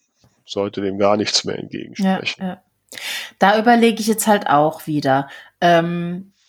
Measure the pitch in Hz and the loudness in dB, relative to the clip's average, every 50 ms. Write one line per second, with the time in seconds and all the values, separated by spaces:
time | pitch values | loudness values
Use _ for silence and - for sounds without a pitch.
0 | _ _ _ _ _ _ _ _ _ - - 101 98 104 - 98 101 95 98 98 | _ _ _ _ _ _ _ _ _ -10 -6 -4 -4 -4 -4 -4 -4 -4 -2 0
1 | 101 101 107 107 101 - - - - - - - - - - - - - - - | 2 2 2 2 0 -2 -2 -4 -4 -4 -8 -8 -10 -10 -12 -12 -12 -12 -8 -4
2 | 190 190 190 - - - - - 190 185 185 - _ _ _ _ _ - - - | -2 -2 -2 -2 -4 -8 -8 -8 -10 -10 -10 -12 _ _ _ _ _ -20 -18 -14
3 | - - - - - - - - 190 196 214 220 214 240 240 233 226 233 208 214 | -12 -10 -10 -10 -12 -8 -2 2 2 4 4 4 4 4 4 6 4 4 2 0
4 | 208 220 214 220 - 220 208 202 - - 143 147 151 156 - - - 156 151 147 | 0 -2 -2 0 2 0 0 2 2 2 2 4 4 2 0 -4 -8 -4 -4 -2
5 | 139 135 135 139 143 - - - - - _ - 180 170 170 165 165 170 175 175 | 0 2 2 0 0 -4 -10 -20 -20 -18 _ 0 2 4 4 4 2 0 -4 -6
6 | 170 175 180 185 190 _ _ _ _ | -6 -6 -8 -10 -12 _ _ _ _